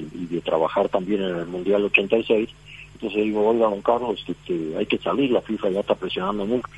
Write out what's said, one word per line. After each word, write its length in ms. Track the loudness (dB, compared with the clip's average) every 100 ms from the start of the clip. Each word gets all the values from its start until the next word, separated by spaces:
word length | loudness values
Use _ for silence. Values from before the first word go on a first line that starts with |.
| 0
y 120 | -8 -6
de 140 | -4
trabajar 480 | 0 2 2 2 0
también 340 | 0 0 -2
en 120 | 0 -4
el 100 | -4
Mundial 380 | -4 0 2 2
ochenta 320 | 0 2 2
y 60 |
seis. 260 | 4 2 2 -6 -20 -20 -20
Entonces 300 | -10 -4 0
digo, 240 | 0 2 4
"Oiga, 180 | 4 2
don 160 | 2
Carlos, 420 | 2 2 0 -4 -6
este, 500 | -10 -6 -4 -4 -4
hay 80 | -2
que 120 | -2
salir, 340 | 0 0 2
la 100 | 2
fifa 280 | 0 -2 -2
ya 100 | 0
está 160 | 0 -2
presionando 500 | -2 -4 -4 -2 -2
mucho, 220 | -2 -4